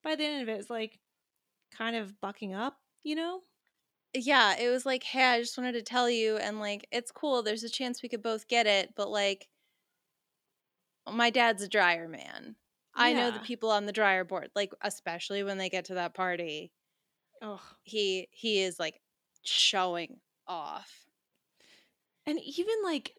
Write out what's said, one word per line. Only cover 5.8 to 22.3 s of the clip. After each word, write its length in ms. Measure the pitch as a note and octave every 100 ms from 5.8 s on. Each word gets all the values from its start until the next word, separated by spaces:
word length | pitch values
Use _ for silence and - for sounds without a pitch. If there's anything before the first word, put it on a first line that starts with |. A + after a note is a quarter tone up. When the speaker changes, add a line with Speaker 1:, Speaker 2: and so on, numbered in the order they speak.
Speaker 2:
tell 260 | G#3+ B3 A#3+
you, 280 | A#3 A3 G#3+
and, 220 | G#3 G#3+
like, 280 | G#3 G#3 -
it's 200 | A#3+ A#3+
cool, 320 | - D4+ B3
there's 200 | G#3+ A3
a 60 | A#3
chance 320 | - B3 B3
we 80 | A#3+
could 120 | A3+
both 240 | A3+ A3 -
get 180 | A#3 G#3+
it, 280 | G3 - -
but, 140 | G3+
like, 400 | G#3 G3+ G3 - _ _ _ _ _ _ _ _ _ _ _ _ _ _ _ -
my 180 | A3+ A#3
dad's 320 | A#3+ A#3 G3+
a 40 | G3
Dreyer 400 | G#3+ F3+ E3+ E3
man. 480 | D#3+ - - - - _ _ _
I 200 | - A#3+
know 180 | A#3+ A#3+
the 80 | A3
Speaker 1:
Yeah. 80 | A3
Speaker 2:
people 220 | B3 A3
on 140 | G#3 G#3
the 60 |
Dreyer 320 | G#3 G3+ F#3
board," 280 | F3 F#3 C#3+ G3+
like, 180 | G3 -
especially 640 | - - F3 E3+ - G3+
when 140 | G3 F#3+
they 120 | F#3
get 160 | F#3 F3+
to 100 | F3+
that 180 | F3
party. 580 | F#3+ F#3 F3 E3 D3+ E3+ _ _ _ _ _ _ _
Speaker 1:
Ugh. 340 | G#3+ G3 - -
Speaker 2:
He, 440 | - G#3+ G3 F#3 -
he 300 | - A3+ G3+
is, 180 | F#3 E3+
like, 220 | D#3+ - _ _ _ _
showing 800 | - C#4+ - F#3+ F#3 E3+ D#3+ - _ _ -
off. 600 | F3 D3+ - - - _ _ _ _ _ _ _ - _ _ _ _
Speaker 1:
And 140 | D4+